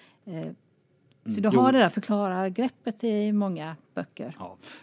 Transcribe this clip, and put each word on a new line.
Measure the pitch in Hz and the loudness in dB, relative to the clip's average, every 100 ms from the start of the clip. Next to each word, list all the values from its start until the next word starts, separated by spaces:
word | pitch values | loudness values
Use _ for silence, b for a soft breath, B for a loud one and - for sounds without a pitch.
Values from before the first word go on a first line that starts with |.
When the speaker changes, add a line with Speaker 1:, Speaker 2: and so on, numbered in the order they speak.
| b b - | b b -14
Speaker 1:
Eh, | 160 160 - _ _ _ _ _ _ | -10 -10 -14 _ _ _ _ _ _
så | - | -8
Speaker 2:
Mm, | 208 | -2
Speaker 1:
du | 208 | 2
Speaker 2:
jo. | 254 | 6
Speaker 1:
har | 254 | 6
det | 262 | 6
där | 190 | 4
förklarargreppet | 214 - 208 196 180 190 185 254 - - 214 | 2 -2 0 0 -2 -2 -2 -4 -4 -10 -6
i | 233 208 214 | -2 0 0
många | 208 196 165 156 156 _ | 0 -2 -4 -10 -14 _
böcker. | - 170 - 120 - | -10 -10 -10 -14 -14
Speaker 2:
Ja, | 92 - B B | -16 -18 B B